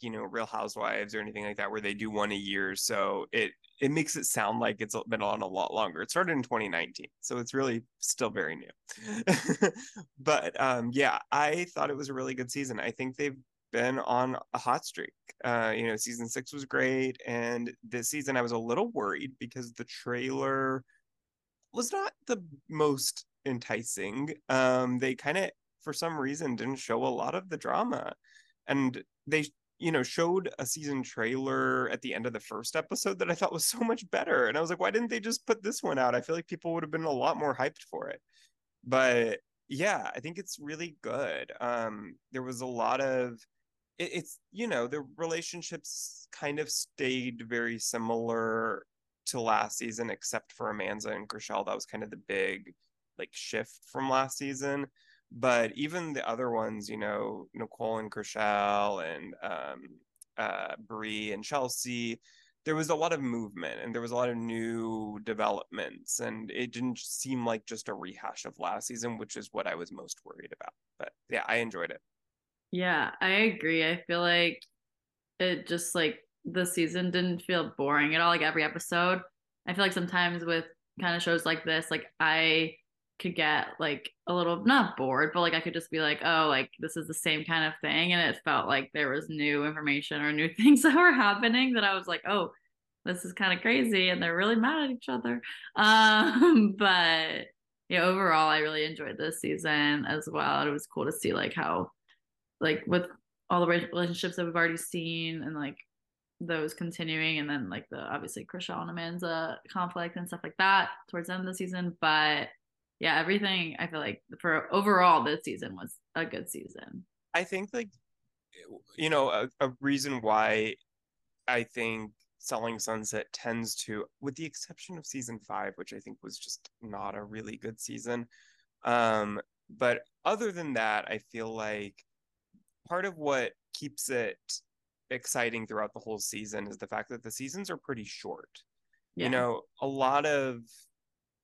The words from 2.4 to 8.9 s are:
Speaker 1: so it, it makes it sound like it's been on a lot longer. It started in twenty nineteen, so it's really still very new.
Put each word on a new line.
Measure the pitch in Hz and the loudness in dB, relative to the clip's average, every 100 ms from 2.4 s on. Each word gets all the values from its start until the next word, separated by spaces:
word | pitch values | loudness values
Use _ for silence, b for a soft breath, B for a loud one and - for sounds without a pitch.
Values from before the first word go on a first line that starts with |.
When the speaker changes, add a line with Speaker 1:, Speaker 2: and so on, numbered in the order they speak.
| 98 98 95 95 | -2 -2 -2 -2
Speaker 1:
so | - 101 98 98 - | -2 0 0 0 -2
it, | 113 104 - _ _ | 0 0 -4 _ _
it | 139 | 0
makes | 156 156 151 | 2 0 -2
it | - | 0
sound | 117 104 117 | 0 0 2
like | 110 104 | 0 -2
it's | 107 110 113 | -6 -6 -4
been | 110 | -2
on | 101 107 | 0 -2
a | 95 | -2
lot | 95 - | -2 0
longer. | 110 101 80 | 0 -2 -2
It | - | -2
started | 170 185 | 0 2
in | 147 | 0
twenty | 123 113 104 | 0 -2 0
nineteen, | 85 82 - - _ | -2 -4 -8 -18 _
so | - 123 | -6 -6
it's | 117 | -2
really | 135 131 113 - _ | 0 0 -2 -6 _
still | - - 117 | -4 0 -2
very | 104 80 76 | 0 -4 -6
new. | - - - | -12 -20 -18